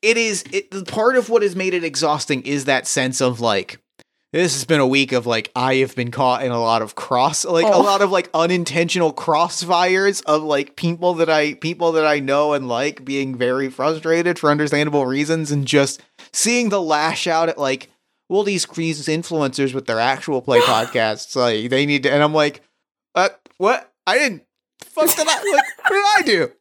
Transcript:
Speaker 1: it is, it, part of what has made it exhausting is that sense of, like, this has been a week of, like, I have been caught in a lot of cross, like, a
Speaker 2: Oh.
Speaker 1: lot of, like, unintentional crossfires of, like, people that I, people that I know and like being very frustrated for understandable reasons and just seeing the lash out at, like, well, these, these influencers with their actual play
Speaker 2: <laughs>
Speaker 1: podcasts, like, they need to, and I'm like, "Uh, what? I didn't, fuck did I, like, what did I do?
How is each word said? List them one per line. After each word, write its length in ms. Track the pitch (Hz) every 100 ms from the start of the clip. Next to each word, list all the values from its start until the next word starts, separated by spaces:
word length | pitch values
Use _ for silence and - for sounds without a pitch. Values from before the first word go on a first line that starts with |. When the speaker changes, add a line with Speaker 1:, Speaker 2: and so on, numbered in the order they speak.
Speaker 1:
it 160 | 214 233
is, 260 | 226 196 -
it, 340 | 190 196 190 180
part 300 | 208 220 254
of 140 | 220
what 100 | 233
has 160 | 202 180
made 160 | 185
it 100 | 180
exhausting 600 | 165 135 156 147 - 135
is 240 | 123 143 131
that 200 | 131 -
sense 360 | - 127 127
of, 180 | 127 117
like, 400 | 117 101 95 - _ _ - _ _
this 180 | 156 180
has 140 | 139 123
been 120 | 156
a 80 | 131
week 260 | 139 135
of, 140 | 127 120
like, 240 | 113 110 -
I 200 | 127 131
have 200 | 131 131
been 140 | 120
caught 340 | 120 131 123
in 80 | 127
a 80 | 120
lot 220 | 117 117
of 120 | 110
cross, 520 | - - 123 135 147 -
like, 180 | 165
a 80 | 214
Speaker 2:
Oh. 80 | 190
Speaker 1:
lot 220 | 202 196
of, 80 | 202
like, 180 | 185 170
unintentional 800 | 160 170 180 170 143 170 180 160
crossfires 1080 | - - 156 170 - 175 175 180 190 196 196 -
of, 160 | 156
like, 340 | 156 143 143 -
people 380 | 170 170 180
that 160 | 170 165
I, 240 | 156 151
people 380 | - 156 170 170
that 140 | 160 156
I 140 | 147
know 320 | 135 139 151
and 160 | 143 131
like 380 | 117 143 143 131
being 280 | 135 135
very 360 | 127 123 127 135
frustrated 680 | 131 139 160 160 165 170 165
for 120 | 151
understandable 560 | 147 151 147 151 147 131
reasons 440 | 135 147 165 151
and 160 | 147 131
just 360 | 143 139 - _ _ -
seeing 360 | - 208 240 233
the 120 | 196
lash 460 | 165 151 160 165 180
out 220 | 160 165
at, 100 | 160
like, 300 | 139 135 - _ _ _ _
well, 140 | 190
these, 220 | 202 190 -
these 400 | - 165 151 147
influencers 680 | 156 170 165 143 131 135
with 120 | 135 131
their 140 | 113
actual 400 | 120 135 - 135
play 200 | 123 120
Speaker 2:
<laughs> 0 |
Speaker 1:
podcasts, 760 | 123 113 113 123 110 110 - 135
like, 320 | 123 107 120
they 160 | 131
need 200 | 143 143
to, 80 | 131
and 100 | 143
I'm 100 | 151
like, 280 | 156 147 143 _ _ _ _ _
"Uh, 140 | - 190 - _ _
what? 340 | 190 254 - _ -
I 120 | 233
didn't, 240 | 285 170 _ _ _ _
fuck 320 | - - 311
did 140 | - 311
I, 60 |
like, 560 | 302 403 571 784 - -
what 0 |
did 140 | 392 403 415
I 60 |
do? 280 | 359 190 131 _